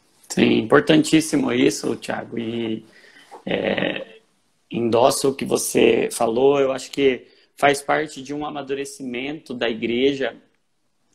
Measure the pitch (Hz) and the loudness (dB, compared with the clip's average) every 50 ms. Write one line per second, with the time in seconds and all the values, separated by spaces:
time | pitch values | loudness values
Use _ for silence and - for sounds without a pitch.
0 | _ _ _ _ _ _ - 120 120 120 120 120 113 113 127 143 143 - 160 156 | _ _ _ _ _ _ 0 2 4 4 4 2 2 4 4 4 6 6 4 4
1 | 151 - - 160 151 - - 143 131 127 120 123 131 - - - - 131 117 113 | 4 4 2 2 2 2 0 0 0 0 0 2 2 0 0 -2 -4 -6 -6 -6
2 | - - 117 107 107 113 117 120 117 113 117 117 117 113 110 110 - - _ - | -6 -8 -6 -8 -8 -8 -8 -8 -6 -6 -6 -4 -4 -4 -6 -6 -10 -16 _ -20
3 | - - _ - - _ - - - - - - - 101 98 - - - - - | -20 -20 _ -20 -20 _ -20 -14 -6 -4 -4 -2 0 0 0 0 0 -2 -4 -6
4 | 539 - 440 - _ _ _ _ _ _ _ _ _ _ - 117 117 117 110 113 | -10 -12 -18 -20 _ _ _ _ _ _ _ _ _ _ -4 -2 0 2 4 4
5 | 123 139 135 - - 139 135 - 120 - 127 123 - - - 127 120 120 120 120 | 4 4 4 2 0 0 0 -2 -4 -2 -2 -2 -2 0 2 4 4 4 4 2
6 | - - - - 120 117 113 120 131 139 143 143 135 131 131 131 - - - 143 | 0 -4 -2 -2 -2 0 2 2 2 4 4 4 2 0 -2 -4 -8 -10 -4 2
7 | 139 135 127 113 - _ _ _ _ _ _ - - 143 143 139 - - 143 147 | 2 2 2 0 -6 _ _ _ _ _ _ 0 2 2 2 2 -2 -2 -2 -2
8 | 156 151 - 139 131 131 143 147 151 151 151 143 143 131 139 135 139 135 - - | -2 -6 -10 -14 -12 -10 -10 -8 -8 -8 -8 -10 -8 -6 -6 -6 -6 -10 -10 -12
9 | 139 127 120 120 131 143 151 160 - - 131 123 123 117 117 110 117 110 117 120 | -10 -8 -8 -8 -8 -8 -10 -12 -12 -12 -4 -2 -2 -2 -2 -2 -2 -2 0 2
10 | 131 139 139 131 131 113 - - _ _ _ _ _ _ _ _ _ _ _ _ | 2 2 2 0 -4 -6 -6 -10 _ _ _ _ _ _ _ _ _ _ _ _
11 | _ _ | _ _